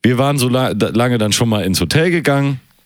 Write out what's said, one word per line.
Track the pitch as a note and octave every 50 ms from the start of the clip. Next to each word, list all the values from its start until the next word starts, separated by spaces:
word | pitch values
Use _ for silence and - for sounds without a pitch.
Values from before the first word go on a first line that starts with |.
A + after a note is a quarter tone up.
Wir | - A#2 B2+ -
waren | C3+ C#3 C#3+ C#3+
so | B2 B2
la-, | A#2+ B2+ C3 - G2+
da-, | G#2 A#2 -
lange | - A2+ A#2+ B2+ B2 A2+
dann | G#2+ G#2
schon | G2 - A#2+ A#2
mal | A2 G#2 F2+
ins | F#2+ F#2 -
Hotel | F2+ D#2 - D3 D#3+ F#3
gegangen. | E3+ E3+ C#3 D3 C#3 C#3 C#3 C#3 C#3 C3 _ _ _ _ _